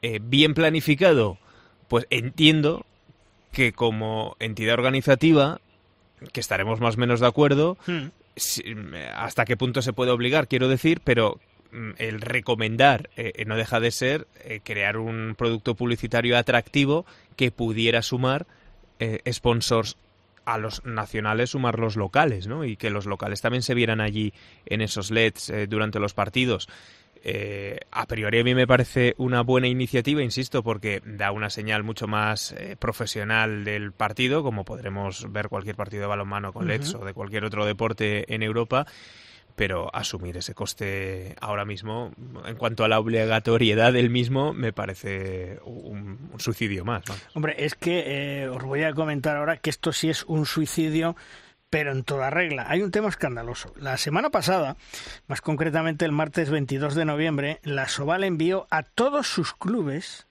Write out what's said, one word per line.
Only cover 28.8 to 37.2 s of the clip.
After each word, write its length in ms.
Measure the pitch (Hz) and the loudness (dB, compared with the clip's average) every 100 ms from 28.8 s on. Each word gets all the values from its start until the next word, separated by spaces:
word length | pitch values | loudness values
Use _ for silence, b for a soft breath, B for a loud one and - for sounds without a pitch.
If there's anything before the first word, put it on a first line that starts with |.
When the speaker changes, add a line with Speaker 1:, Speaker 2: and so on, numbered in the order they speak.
| 123 - 123 - | 4 4 2 2
Speaker 1:
una 240 | 127 123 | 0 2
buena 240 | 120 127 127 | 4 4 4
iniciativa, 560 | 127 127 131 117 151 | 0 0 0 2 0
insisto, 400 | 127 120 131 135 | 0 -2 -2 -2
porque 400 | 113 110 104 98 | -2 -4 -2 -6
da 280 | 107 104 101 | -6 -4 -2
una 180 | 101 107 | -2 -4
señal 320 | 107 107 107 | -6 -2 -2
mucho 240 | 107 110 107 | -2 -6 -2
más, 460 | 107 107 107 - | 0 0 0 -6
eh, 240 | - - 101 | -10 -12 -6
profesional 840 | - 110 113 107 104 110 110 104 | -4 -4 -6 -4 0 2 2 0
del 280 | 104 104 101 | -4 -4 -6
partido, 500 | - 107 104 127 147 | -4 -4 0 2 2
como 220 | 143 107 | 0 -4
podremos 680 | 95 110 101 98 98 95 107 | -6 -8 -8 -6 -6 -6 -8
ver 180 | 104 104 | -6 -6
cualquier 280 | 104 98 104 | -6 -8 -8
partido 260 | 101 104 | -8 -6
de 60 | 101 | -4
balonmano 440 | 101 98 101 101 | -4 -4 -4 -6
con 140 | 95 - | -6 -4
leds 280 | 107 143 | -2 -4
Speaker 2:
Ujú. 80 | 180 | -8
Speaker 1:
o 20 | |
de 80 | 98 | -10
cualquier 320 | 98 | -10